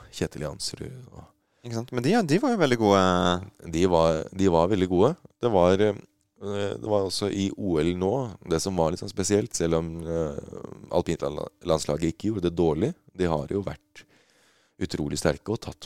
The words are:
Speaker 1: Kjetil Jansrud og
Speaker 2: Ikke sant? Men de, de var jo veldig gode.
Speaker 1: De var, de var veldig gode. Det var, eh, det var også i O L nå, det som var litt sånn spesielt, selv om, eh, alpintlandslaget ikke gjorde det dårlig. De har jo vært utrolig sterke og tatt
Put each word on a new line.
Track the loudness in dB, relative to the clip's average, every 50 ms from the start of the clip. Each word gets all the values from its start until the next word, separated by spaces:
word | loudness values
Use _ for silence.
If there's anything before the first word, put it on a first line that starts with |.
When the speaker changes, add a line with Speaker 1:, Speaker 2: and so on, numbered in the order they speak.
| -18 -14 -8
Speaker 1:
Kjetil | -6 -6 -6 -6 -8 -10
Jansrud | -10 -8 -8 -10 -10 -10 -10 -12 -14 -16 -18 -20 -20
og | -20 -20 -20 -20 _ _ _ _ _ _ -14
Speaker 2:
Ikke | -10 -8
sant? | -8 -8 -6
Men | -4 -2 2
de, | 2 2 2 2
de | 2 2 2
var | 2 2 2
jo | 2
veldig | 2 2 4 4
gode. | 6 6 6 6 6 4 4 4 2 2 0 0 -4 -10 -18 -18 -10 -4
Speaker 1:
De | 0 2 4 4
var, | 6 6 4 4 2 0 -4 -6
de | -2 0 2 4
var | 4 4 4 4
veldig | 2 2 0 2
gode. | 4 4 4 4 2 -2 -10 -20 _ _
Det | -2 2
var, | 4 4 6 6 4 4
eh, | 2 0 0 -4 -10 -20 _ _ _ _ _ -12 -10 -8 -6 -4 -4 -6 -6 -6
det | -2 0
var | 0 0 0
også | -2 -2 -4 -4 -2
i | -2 -2 -2 -2 -4 -4
O | -4 -2 0
L | 0 0 0 0 0
nå, | -2 -2 -2 -2 -4 -6 -10 -12 -6 -4
det | -2 -2 -2
som | -2 0 0
var | 0 0 0
litt | -4
sånn | -8 -8
spesielt, | -6 -6 -2 0 0 0 0 -2
selv | -4 -2 0 0 0
om, | 0 -2 -4 -8 -8
eh, | -6 -4 -4 -2 -4 -4 -6 -10 -12 -12 -14 -16 -16 -16 -18 -18 -8 -2 -2
alpintlandslaget | 0 0 0 -2 -4 -4 -6 -6 -6 -10 -10 -12 _ -4 -2 -2 0 0 -2 -2 -2 -2 -4 -4
ikke | -4 -4 -4
gjorde | -4 -2 -2 -2
det | 0
dårlig. | 0 2 2 2 0 -2 -4 -4 _ _ _
De | -6 -2 -2 0
har | 0 -2 -2 -4
jo | -4 -4
vært | -4 -6 -10 -12 _ _ _ -20 -20 _ _ _ _ _ _ _ _ _ _ _ _ _ _ -8
utrolig | -8 -6 -4 -4 -4 -4 -4 -2
sterke | 0 0 0 -2 -4 -6
og | -6 -6
tatt | -8 -12 -16 -14 -12